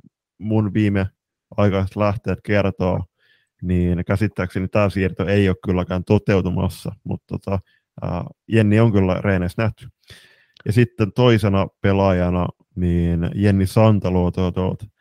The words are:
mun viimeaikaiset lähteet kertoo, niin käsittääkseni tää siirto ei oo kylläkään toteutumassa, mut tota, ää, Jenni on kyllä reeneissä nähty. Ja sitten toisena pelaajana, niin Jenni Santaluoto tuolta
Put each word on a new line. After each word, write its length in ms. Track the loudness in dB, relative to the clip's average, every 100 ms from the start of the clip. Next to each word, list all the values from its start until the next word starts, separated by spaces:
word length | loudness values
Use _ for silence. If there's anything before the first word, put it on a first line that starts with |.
| _ _ _ _
mun 360 | -2 -2 0
viimeaikaiset 1200 | 0 0 0 -4 -8 _ _ _ -2 0 0 -2 -2
lähteet 420 | -2 -2 -6 -8
kertoo, 600 | -2 0 0 -2 -2 -2 -6 _ _ _ _ _
niin 420 | -2 0 0 -2 -2
käsittääkseni 640 | -2 -2 -2 -6 -6 -4
tää 220 | 0 0
siirto 360 | 0 -4 -2 -2
ei 220 | 2 2
oo 60 | 0
kylläkään 400 | -2 -2 -2 -6
toteutumassa, 880 | 2 2 2 0 0 -2 -4 -6 -14 -14
mut 180 | -10 -10 -8
tota, 320 | -10 -6 -8 -8 _ _ -12
ää, 220 | -8 -8 -10 -16 -2
Jenni 320 | 0 4 4
on 120 | 4
kyllä 280 | 2 2 0
reeneissä 420 | 0 -2 -2 -4
nähty. 260 | -6 -6 -16 -20 _ -20 _ _ _ _ -2
Ja 60 |
sitten 400 | 2 2 0 -2
toisena 540 | 2 4 4 2 0 -2 -2
pelaajana, 680 | 0 2 4 2 0 0 -4 -8 _
niin 560 | -4 0 0 0 0 -2
Jenni 320 | 0 2 2 2
Santaluoto 840 | 4 4 4 0 0 0 0 -4
tuolta 360 | -2 -4 -6 -12 _